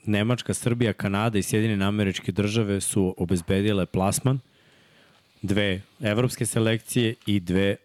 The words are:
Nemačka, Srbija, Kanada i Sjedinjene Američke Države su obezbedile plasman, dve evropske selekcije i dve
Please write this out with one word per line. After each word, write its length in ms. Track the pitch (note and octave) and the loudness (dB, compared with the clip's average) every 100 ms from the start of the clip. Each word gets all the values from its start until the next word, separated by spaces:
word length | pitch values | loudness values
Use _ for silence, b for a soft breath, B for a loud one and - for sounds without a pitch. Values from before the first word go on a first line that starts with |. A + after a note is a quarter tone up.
| - | -2
Nemačka, 480 | G#2 G#2+ B2 - | 0 2 -2 -2
Srbija, 400 | G2 - A#2+ A#2 | -4 -2 0 0
Kanada 440 | G2 G#2 G2 A2+ G#2 | 0 -2 0 0 0
i 60 | |
Sjedinjene 420 | F2+ A2 A2 G2+ G2 | 0 0 2 0 0
Američke 460 | G#2 G2 F2+ - | 0 0 -2 -4
Države 500 | F2+ G#2 A2 G#2 G2 | -2 0 0 0 -2
su 340 | - G#2+ F#2 - | 0 0 0 0
obezbedile 680 | F2 F#2 - F#2+ G#2 G2+ F2 | -2 -2 0 0 2 0 -2
plasman, 540 | F#2+ F#2+ G2+ C3 C3+ - b b b b b b b b _ | 0 0 0 0 -2 -6 b b b b b b b b _
dve 400 | F#2+ G2 G2+ F#2+ - _ | -2 0 2 -2 -6 _
evropske 440 | A2 G#2 B2+ - A#2 | -2 0 0 -2 -4
selekcije 720 | A#2 A2 A2 - B2+ A2+ B2 - | 0 2 0 -2 0 0 -2 -2
i 140 | G2+ | -2
dve 360 | F2 F2+ G2 G2+ | 2 2 2 0